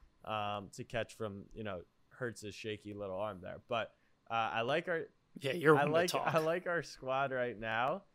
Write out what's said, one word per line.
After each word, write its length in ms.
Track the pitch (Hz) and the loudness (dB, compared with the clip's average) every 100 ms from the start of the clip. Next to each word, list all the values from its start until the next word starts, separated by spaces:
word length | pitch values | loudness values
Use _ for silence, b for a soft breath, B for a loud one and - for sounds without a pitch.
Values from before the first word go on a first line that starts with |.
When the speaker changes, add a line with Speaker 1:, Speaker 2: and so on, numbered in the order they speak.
| - _ - | -20 _ -4
Speaker 1:
um, 420 | 107 104 104 101 | -2 -2 -4 -6
to 140 | - | -10
catch 300 | 120 117 107 | -6 -4 -4
from, 300 | - 110 98 - | -4 -6 -6 -10
you 80 | - | -10
know, 180 | 107 92 85 _ _ | -6 -6 -10 _ _
Hurts's 440 | - 123 107 104 | -8 -6 -6 -10
shaky 380 | 92 110 104 104 | -8 -6 -6 -8
little 240 | 101 101 92 | -8 -6 -4
arm 240 | 107 92 | -4 -6
there. 220 | 92 92 - | -10 -12 -4
But, 260 | 117 104 - _ _ - | -2 -2 -8 _ _ -2
uh, 40 | |
I 260 | 113 110 98 | 0 2 0
like 260 | 117 156 175 | 0 0 0
our 180 | 165 - _ _ - | -4 -4 _ _ -6
Speaker 2:
Yeah, 140 | 139 | -4
you're 240 | 175 151 147 | 4 8 8
Speaker 1:
I 40 | |
Speaker 2:
on 60 | 147 | 8
the 60 | |
Speaker 1:
like, 160 | 156 180 | 4 4
Speaker 2:
talk. 240 | 147 - | 2 2
Speaker 1:
I 40 | 165 | 2
like 280 | 156 175 185 | 2 0 0
our 160 | 170 | -2
squad 480 | 139 - 131 131 139 | -4 -6 -2 0 0
right 260 | 131 123 104 | 0 -2 -2
now. 460 | 110 110 131 185 - | -2 2 2 0 -6